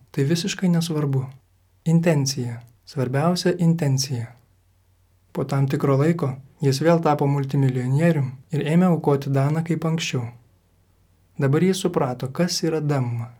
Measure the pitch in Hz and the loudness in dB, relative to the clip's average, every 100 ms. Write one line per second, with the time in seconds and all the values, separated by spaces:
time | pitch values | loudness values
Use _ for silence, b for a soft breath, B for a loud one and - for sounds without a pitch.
0 | _ - 139 170 202 - 185 170 165 151 | _ -4 0 0 -2 -2 0 0 0 -2
1 | 147 135 113 - _ _ _ _ 165 165 | 0 -2 -4 -12 _ _ _ _ 0 2
2 | 175 147 139 135 120 117 - _ - 139 | 4 2 0 -4 -6 -8 -14 _ -12 -4
3 | 123 135 160 180 180 175 170 165 143 135 | -2 0 0 0 0 2 2 2 0 0
4 | - 123 117 - _ _ _ _ _ _ | -2 -6 -8 -14 _ _ _ _ _ _
5 | _ _ _ - 135 139 135 135 139 135 | _ _ _ -8 -4 0 0 0 0 2
6 | 156 170 131 - - _ 139 135 156 170 | 2 0 -2 -6 -14 _ -2 2 2 4
7 | 160 147 139 143 135 143 135 131 127 139 | 2 2 2 0 -2 0 0 0 0 2
8 | 170 151 123 - - 151 147 170 185 160 | 2 2 -2 -6 -8 -4 0 2 4 2
9 | 156 139 139 135 139 156 165 156 165 160 | 2 0 0 0 0 0 -2 -2 -2 -2
10 | - 127 117 - _ _ _ _ _ _ | -4 -6 -6 -12 _ _ _ _ _ _
11 | _ _ _ - 139 151 180 185 170 - | _ _ _ -4 0 4 2 2 -2 -2
12 | 135 123 131 - 175 - 165 160 151 143 | -2 -4 -8 -2 -2 0 -2 -2 0 -2
13 | 120 117 117 - | -2 -4 -8 -14